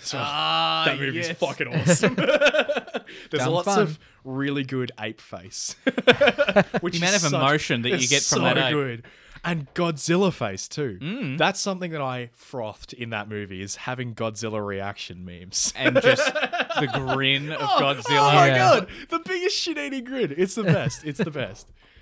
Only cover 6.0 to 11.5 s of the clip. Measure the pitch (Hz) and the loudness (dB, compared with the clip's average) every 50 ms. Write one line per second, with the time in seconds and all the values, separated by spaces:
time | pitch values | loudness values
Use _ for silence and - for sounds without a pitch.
6 | - - 226 - - 240 - - 571 605 - 202 - - - - - 165 - 170 | 4 4 6 6 6 4 4 4 2 4 4 4 4 2 0 -4 -2 -2 -2 0
7 | 170 185 202 196 170 147 143 139 135 139 147 156 - - 147 117 117 123 - 151 | 2 2 2 4 2 2 2 2 4 4 4 2 2 0 0 0 0 0 0 0
8 | 127 123 143 143 - - - - - 127 123 135 135 127 123 147 139 131 117 113 | 2 4 2 2 4 2 2 2 2 2 2 2 2 2 0 0 -2 -2 -4 -8
9 | 117 - - - - - - - - 170 175 160 139 - - - 175 170 165 139 | -12 -16 -20 -20 -20 -20 -16 -8 -4 -4 -4 -4 -4 -6 -4 -2 -2 -2 -2 -2
10 | - - 170 180 202 185 - - 123 104 98 95 - - - 151 147 123 95 90 | 0 2 4 4 4 4 2 0 -2 -4 -4 -6 -8 -8 -6 -4 -4 -4 -6 -6
11 | 123 165 214 277 226 135 131 165 214 185 | -8 -8 -6 -6 -6 -4 0 2 2 2